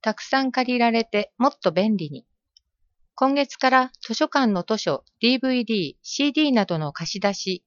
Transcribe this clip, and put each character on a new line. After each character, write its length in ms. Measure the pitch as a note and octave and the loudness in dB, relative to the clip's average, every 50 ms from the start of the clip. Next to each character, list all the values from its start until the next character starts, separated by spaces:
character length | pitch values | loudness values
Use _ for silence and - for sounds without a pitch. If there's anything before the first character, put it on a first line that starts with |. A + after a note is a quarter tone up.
た 120 | - A3 G#3+ | -2 -4 -6
く 80 | - | -6
さ 220 | - - - C4+ C4+ | -6 -2 -2 0 0
ん 80 | C4 | 0
借 220 | B3 C4 B3 B3 B3 | -2 -2 -2 0 0
り 60 | A#3+ | 2
ら 120 | A#3 A#3 | 2 2
れ 120 | A3+ A3+ A3+ | 2 0 -2
て 300 | _ - G#3 G#3 - _ | _ -2 -2 -2 -4 _
も 120 | - A#3+ C#4+ | 0 0 0
っ 100 | - _ | 0 _
と 120 | - F#3 | -2 0
便 260 | D#3 F3+ G3 A3 G#3+ | 2 2 2 2 0
利 120 | F#3 E3 C#3+ | -2 -4 -6
に。 160 | C#3 B2+ _ _ _ _ _ _ _ _ _ _ _ _ _ _ _ _ _ _ _ | -10 -14 _ _ _ _ _ _ _ _ _ _ _ _ _ _ _ _ _ _ _
今 180 | - C4 C4+ C#4 | -2 0 2 2
月 240 | C#4+ C#4 - - | 2 0 -2 -2
か 140 | - - C4 | -2 0 2
ら 200 | B3+ C4 B3+ B3+ _ _ | 4 4 2 0 _ _
図 140 | - - A3+ | -10 -8 -2
書 140 | - D#4 | -2 -2
館 200 | - - D4 C4 | 0 2 2 2
の 160 | A3+ G3+ F3+ F3 | 2 2 0 0
図 140 | - A3 | -2 -4
書、 260 | G#3 - F3 C#3+ - _ _ _ _ | -2 0 -2 -2 -2 _ _ _ _
デ 80 | - A#3 | 2 2
ィ 60 | B3+ | 2
ー 40 | B3+ | 2
ブ 160 | C4 C4 B3+ | 0 0 0
イ 100 | B3 A#3 | 0 0
デ 80 | G#3 A3+ | 0 0
ィ 40 | G#3 E3+ C3+ - | -2 -2 -4 -6
ー、 20 | _ _ | _ _
シ 240 | - - - C#4+ | -12 -4 0 0
ー 60 | D4 B3+ | 0 2
デ 80 | D#4 D#4 | 2 2
ィ 40 | D4 | 4
ー 40 | C4 | 4
な 120 | A3+ G3 | 2 2
ど 120 | - F3 | 2 -2
の 160 | D#3 D#3 C#3+ - | -2 -2 -4 -6
貸 200 | - E3 - - | -8 -10 -8 -6
し 60 | G3 | -4
出 140 | F#3 G3+ G3 | -2 -4 -4
し 300 | - - F#3+ F#3 F3 _ | -4 -6 -6 -6 -8 _